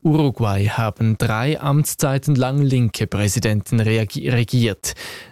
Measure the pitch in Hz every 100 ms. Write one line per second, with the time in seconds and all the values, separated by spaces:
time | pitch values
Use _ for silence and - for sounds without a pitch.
0 | 160 156 143 - 107 98 104 - 110 -
1 | 113 107 156 110 135 156 143 147 147 -
2 | 147 135 151 131 127 143 139 127 113 -
3 | 107 98 104 117 110 107 - 117 110 110
4 | 107 143 139 120 117 127 113 95 - -
5 | - - -